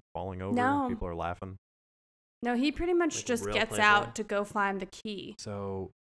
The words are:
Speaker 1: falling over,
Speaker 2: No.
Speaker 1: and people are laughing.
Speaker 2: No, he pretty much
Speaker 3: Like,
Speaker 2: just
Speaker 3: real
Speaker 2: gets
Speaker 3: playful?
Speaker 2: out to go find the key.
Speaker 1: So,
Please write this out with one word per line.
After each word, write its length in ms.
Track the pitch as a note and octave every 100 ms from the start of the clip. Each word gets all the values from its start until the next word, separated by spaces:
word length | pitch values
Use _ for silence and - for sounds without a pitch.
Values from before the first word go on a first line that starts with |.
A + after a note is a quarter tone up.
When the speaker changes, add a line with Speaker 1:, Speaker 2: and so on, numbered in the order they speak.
| - -
Speaker 1:
falling 260 | F2+ F#2
over, 140 | F#2 B3
Speaker 2:
No. 300 | B3+ C#4+ C4
Speaker 1:
and 40 |
people 180 | A#3 F2+
are 60 | E2+
laughing. 420 | E2+ F2+ F#2+ F#2+ _ _ _ _ _ _ _ -
Speaker 2:
No, 120 | A#3+ A#3+
he 160 | C#4+
pretty 220 | D4 F4
much 240 | F4 E4+ -
Speaker 3:
Like, 80 | -
Speaker 2:
just 180 | A#3 G3+
Speaker 3:
real 80 |
Speaker 2:
gets 160 | G#3 A3
Speaker 3:
playful? 160 | G#3+ G#3
Speaker 2:
out 300 | G#3 - -
to 80 |
go 200 | G#3+ G3+
find 360 | G3+ G#3+ G3 G3
the 60 | F#3+
key. 480 | - A3 G3 - -
Speaker 1:
So, 540 | - G2+ G2 F#2+ F#2 _